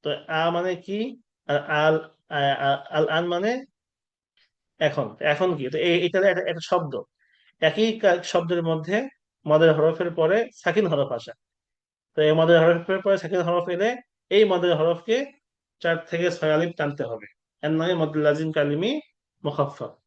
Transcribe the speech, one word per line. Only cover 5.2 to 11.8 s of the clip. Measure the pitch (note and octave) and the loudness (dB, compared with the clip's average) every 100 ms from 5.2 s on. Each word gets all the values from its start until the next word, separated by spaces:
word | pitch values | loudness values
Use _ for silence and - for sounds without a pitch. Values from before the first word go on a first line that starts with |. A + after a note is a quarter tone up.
এখন | D3+ D3 F#3 D#3+ | -2 0 -2 -2
কি? | B2+ | -6
তো | C#3+ | -2
এ-, | F3 E3+ F3 | 0 0 0
এটা | F#3 | 2
একটা, | G3 F3+ | 2 0
একটা | - E3 | -4 -8
শব্দ। | - F3+ D#3+ B2 - _ _ _ _ _ | -2 -2 -2 -10 -12 _ _ _ _ _
একই | D#3+ G#3 A3 A3 | -2 2 0 2
কা-, | G3 F3 | 2 2
শব্দের | - F3 E3+ F3 | 0 -2 0 -2
মধ্যে | E3 D#3+ D#3 G#3 C4+ _ _ _ D3+ | 0 -2 -2 -4 -4 _ _ _ 2
মদের | D3+ E3 | 4 6
হরফের | D#3 D#3 D#3+ F3 | 6 2 0 -4
পরে | E3 D#3+ G3+ A#3 | 0 2 2 -2
সাকিন | - - E3+ F#3+ | -4 -2 0 0
হরফ | D3+ C3+ | 0 -2
আসা। | A#2+ A#2 - _ _ _ _ | -4 -10 -20 _ _ _ _